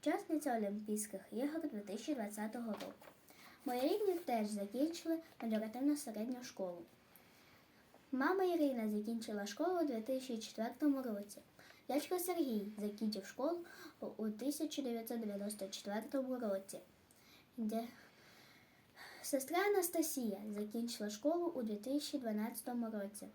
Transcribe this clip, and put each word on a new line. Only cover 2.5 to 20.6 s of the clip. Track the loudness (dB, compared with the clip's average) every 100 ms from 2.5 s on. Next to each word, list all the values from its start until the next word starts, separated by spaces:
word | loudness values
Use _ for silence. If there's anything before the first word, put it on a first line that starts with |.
| -4 -4
року. | -4 -6 -10 -18 -20 -20 -20 -20 -8
Мої | -2 2
рідні | 4 4 4
теж | 2 2 2 2
закінчили | 0 -2 2 2 2 0 0 -2 -6
меліоративну | 0 0 0 2 2 2
середню | 0 -4 -2 -4
школу. | -8 -6 -4 -4 -12 -18 -20 -20 -20 -20 -20 -20 -20 -20 -20 -20 -6
Мама | 4 6 6
Ірина | 6 6 4 4 2
закінчила | 0 0 -2 -2 -4 -4
школу | 0 2 4
у |
дві | 2 0
тисячі | 0 -2 0 -4
четвертому | -4 -4 -4 2 4 4
році. | 2 -2 -4 -12 -18 -20 -20 -20 0
Дядько | 0 2 0
Сергій | 2 2 2 2 0 -2
закінчив | -4 0 0 0 -6
школу | 0 0 0 -4 -14 -16 -8 -8 -2
у | -4
тисяча | 0 -2 0 -2 -2
дев'ятсот | -2 -4 -4 -4
дев'яносто | -2 -2 -4 -4 -6
четвертому | -6 -4 -4 0 0 0 0
році. | 2 0 -2 -12 -12 -20 -20 -20 -20 -20 -16 -2
Дя-, | 0 0 -2 -10 -20 -20 -20 -20 -20 -20 -20 -20 -20 -18 -16 -10
сестра | -2 0 2 2
Анастасія | 4 4 4 2 2 2 -2 -2 -4
закінчила | -4